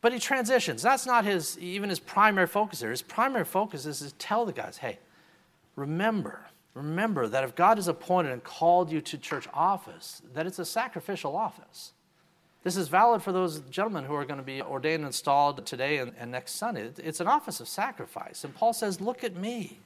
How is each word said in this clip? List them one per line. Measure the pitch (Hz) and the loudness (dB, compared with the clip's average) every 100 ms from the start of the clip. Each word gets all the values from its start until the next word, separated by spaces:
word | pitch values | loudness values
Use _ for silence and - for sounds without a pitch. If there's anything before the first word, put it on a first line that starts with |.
But | 233 | 4
he | 247 | 2
transitions. | - 269 226 254 - 117 | 0 0 4 4 2 0
That's | 175 269 262 | 2 2 4
not | 240 | 2
his, | 208 196 156 - | 4 2 0 -6
even | 180 190 202 | -6 -4 -2
his | 180 | -4
primary | - - 214 202 180 | -2 6 6 6 4
focus | 202 214 175 | 4 0 -2
here. | 113 | -4
His | 123 | -4
primary | - - 247 254 | -6 0 0 0
focus | 170 190 208 147 143 | 0 0 -2 -4 -8
is | 135 | -8
to | 143 | -10
tell | - - 214 | -12 -2 0
the | 226 | 0
guys, | - - - | -4 -8 -8
"Hey, | 165 - _ _ _ _ _ _ _ | -8 -8 _ _ _ _ _ _ _
remember, | - 139 160 208 214 117 - - _ _ | -10 -4 0 0 0 -4 -8 -18 _ _
remember | - 147 165 220 175 117 | -10 -4 0 0 2 2
that | 123 | 2
if | 135 - | -2 4
God | 180 220 | 6 6
has | 175 | 2
appointed | 160 - 180 156 | -2 2 2 2
and | 123 | -2
called | - - 165 175 170 | -10 0 4 6 4
you | 156 | -2
to | - 147 | -4 -10
church | - 143 - | -6 -6 -6
office, | - 170 196 - 170 - - - | 0 2 2 -4 -16 -16 -18 -12
that | 127 170 | -4 -4
it's | 185 | -4
a | |
sacrificial | 165 - 233 170 - 196 143 | -4 -2 -4 -6 -6 -6 -4
office." | 156 214 - - - - _ _ _ _ _ _ _ | -2 -4 -6 -20 -18 -20 _ _ _ _ _ _ _
This | - 180 | -4 -2
is | 160 | 2
valid | 180 233 226 | 6 6 6
for | 202 | 2
those | 185 180 151 | 0 0 -2
gentlemen | 131 135 214 190 | -8 -4 -2 -2
who | 135 | -4
are | 147 | -4
gonna | 135 143 | -4 -6
be | 135 135 | -8 -8
ordained | - 135 143 160 | -6 -2 0 0
and | 147 | -2
installed | - - 139 143 135 - | -4 2 6 4 2 -8
today | 123 135 147 | -2 0 0
and, | 123 113 | -2 -8
and | 120 | -8
next | 123 - | -8 -8
Sunday. | - 226 185 | -6 -4 -4
It, | 110 151 | -8 -8
it's | - 151 | -8 -4
an | 180 | 2
office | 285 - - | 2 0 -10
of | 117 | -8
sacrifice. | - 226 247 - - - - | -4 -4 -4 -12 -10 -12 -12
And | 143 | -12
Paul | 143 226 | 0 0
says, | 226 208 175 | 2 -2 -2
"Look | 196 247 | -4 -4
at | 240 | -6
me. | 175 202 240 180 - | -6 -6 -6 -8 -12